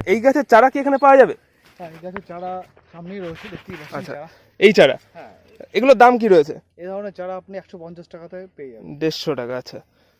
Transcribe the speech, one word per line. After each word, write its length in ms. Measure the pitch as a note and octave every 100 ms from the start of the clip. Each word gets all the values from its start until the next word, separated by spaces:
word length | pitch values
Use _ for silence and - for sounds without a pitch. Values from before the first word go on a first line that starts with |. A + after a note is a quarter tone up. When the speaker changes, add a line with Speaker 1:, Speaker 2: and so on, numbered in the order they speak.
| E3+
Speaker 1:
এই 140 | A3+
গাছের 240 | B3 D4
চারা 260 | C4 A3 B3+
কি 80 | C#4+
এখানে 200 | C#4 C4+
পাওয়া 180 | C#4+ C4+
যাবে? 180 | G#3 - _ _ _ _
Speaker 2:
হ্যাঁ, 120 | E3+
এই 80 | D#3+
গাছের 220 | F3 F3+ F3
চারা 340 | F3 F3+ F#3 F3+ _ _
সামনেই 280 | E3 F3 G3+
রয়েছে, 260 | F3 E3 G#3+
দেখতেই 240 | F3 - F3
পাচ্ছেন 220 | D3+ D3
Speaker 1:
আচ্ছা, 140 | -
Speaker 2:
চারা। 160 | C#3+ D#3 _ _ -
Speaker 1:
এই 140 | G3+
চারা? 240 | G#3+ C#3+ - _
Speaker 2:
হ্যাঁ। 220 | E3+ B2 F#2+ _ _ -
Speaker 1:
এগুলোর 260 | F#3+ C4 A3+
দাম 160 | A#3+ B3
কি 100 | A3
রয়েছে? 260 | F3 D3 D3 _ _
Speaker 2:
এই 100 | F3+
ধরনের 260 | G3 G3+
চারা 240 | F#3 F3+ F#3
আপনি 220 | F3+ F#3+
একশো 200 | - F#3
পঞ্চাশ 280 | E3 F3 E3+
টাকাতে 320 | F3 E3 F#3 F#3+ _
পেয়ে 140 | C#3
যাবেন। 260 | A2 G#2 D3
Speaker 1:
দেড়শো 360 | D#3+ D#3 -
টাকা, 200 | B2+ A#2+ B2+
আচ্ছা, 220 | - - _ _ _ _